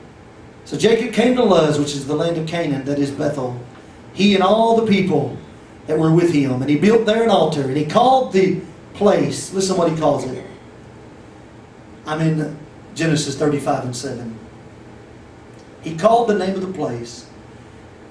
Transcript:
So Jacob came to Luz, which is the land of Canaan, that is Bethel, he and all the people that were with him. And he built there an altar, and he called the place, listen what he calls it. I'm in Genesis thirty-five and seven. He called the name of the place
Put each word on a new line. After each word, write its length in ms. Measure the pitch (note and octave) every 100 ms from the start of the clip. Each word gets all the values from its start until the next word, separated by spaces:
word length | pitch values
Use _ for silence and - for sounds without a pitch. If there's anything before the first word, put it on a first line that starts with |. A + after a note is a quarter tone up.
| - - - - - -
So 120 | - C#3
Jacob 380 | G#3 A3+ A#3+
came 220 | - B3 B3
to 80 |
Luz, 340 | A3+ E3+ D#3 D3
which 160 | C#3+
is 140 | C#3 B2+
the 80 | D3+
land 200 | E3+ D#3+
of 100 | -
Canaan, 360 | E3+ D#3 C3 C3
that 120 | C#3+
is 140 | C#3
Bethel, 480 | - D3 C#3 B2 B2 - - - - -
he 200 | - G3+
and 80 | G3
all 340 | F#3 A3 A3+ A3+
the 60 | A3
people 460 | G3 D#3 C#3+ B2 - - - - - -
that 100 | D#3+
were 160 | D#3+
with 200 | E3 E3+
him. 280 | D3 C3 B2+
And 80 | C#3+
he 80 | D3
built 300 | G3 A3+ G#3+
there 160 | A3+
an 80 | A3+
altar, 320 | F#3 D#3 D3
and 140 | C3 C#3+
he 80 |
called 480 | D#3 G3 B3 C4 -
the 280 | F#3+ E3+ - - - -
place, 580 | - G3+ E3+ C#3+ - -
listen 240 | F#3+ F#3 F3
what 160 | E3
he 40 | D#3+
calls 280 | D#3 B2+
it. 200 | B2+ - - - - - - - - - - - - - - - - -
I'm 160 | - D#3
in 380 | D#3+ D#3 C#3+ - - - - -
Genesis 420 | D#3+ - C#3+ A#2
thirty-five 460 | D3 C#3 - C3+
and 100 | B2+
seven. 420 | B2 C#3 A#2+ A#2 A2 - - - - - - - - - - - - - -
He 120 | E3 D#3+
called 320 | G#3 A#3 A3
the 80 | G3
name 160 | F#3 F#3+
of 60 |
the 100 | F#3
place 560 | D3+ C3+ A#2+ A#2 - - - - - - - - - -